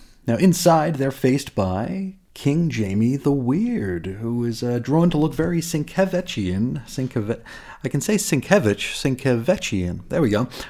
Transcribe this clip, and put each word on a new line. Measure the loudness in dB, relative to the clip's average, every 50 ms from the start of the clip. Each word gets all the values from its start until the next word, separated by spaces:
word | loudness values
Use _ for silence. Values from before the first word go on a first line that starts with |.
| -20 -20 -20 _ -4
Now, | -2 0
inside, | 4 6 4 6 6 6 6 6 6 4 2 0
they're | 0 0 -2
faced | -2 0 2 2 2 2 0 -4 -2
by | -2 0 0 0 -2 -2 -4 -4 -6 -6 -8 -10 -12 _ _ -10
King | -4 -2 0 2 2 2 0
Jamie | 0 -2 -2 -2 0 2 2 2 2
the | 2 2 0 0
Weird, | 2 2 0 0 0 0 0 -2 -2 -2 -2 -4 -4 -6
who | -8 -8 -6 -6 -4 -4 -2 -2
is, | -2 -4 -4 -2
uh, | -2 -2 -2
drawn | 0 2 2 4 4 4
to | 4 2
look | 2 0 0
very | 0 -2 0 0 -2 -2
Sinkevichian. | -2 -2 -4 -4 -2 0 0 0 0 0 -2 -4 -4 -4 -4 -2 -2 0 0 -2 -2 -4 -6 -10
Sinkeve-, | -10 -8 -6 -6 -4 -4 -4 -4 -4 -4 -6 -8 -16 -18 -18 -18 -18 -14 -8 -6
I | -4
can | -4 -2 0
say | 0 0
Sinkevich, | 0 0 0 -2 0 2 4 2 4 4 4 0 0 -2 -8 -6
Sinkevichian. | -2 -2 -2 -2 0 0 0 0 0 2 0 0 0 -2 -4 -2 -2 -2 -2 -4 -6 -8 -4
There | -2 0
we | 2 2
go. | 2 2 0 -2 -6 -10 -14 -10